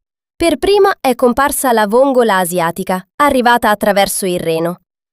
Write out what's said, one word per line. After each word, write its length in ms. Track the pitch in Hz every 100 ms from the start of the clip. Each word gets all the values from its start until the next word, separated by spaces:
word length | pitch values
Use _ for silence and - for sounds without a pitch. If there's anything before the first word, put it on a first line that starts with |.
| _ _ _ -
Per 220 | 339 302
prima 360 | 359 403 392 -
è 160 | 269 247
comparsa 560 | 247 233 285 285 269
la 160 | 226 208
vongola 520 | 240 277 254 233 190
asiatica, 600 | 180 175 165 170 190 185 - -
arrivata 540 | 285 269 233 240 220
attraverso 560 | 208 214 196 190 - 190
il 160 | 180
Reno. 380 | 165 160 165 180 _ _ _